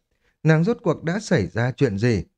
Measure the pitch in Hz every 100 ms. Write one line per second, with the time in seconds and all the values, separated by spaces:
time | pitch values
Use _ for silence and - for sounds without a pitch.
0 | _ _ _ _ 156 160 180 233 175 147
1 | 156 202 - 165 - 110 123 - 139 98
2 | 120 101 -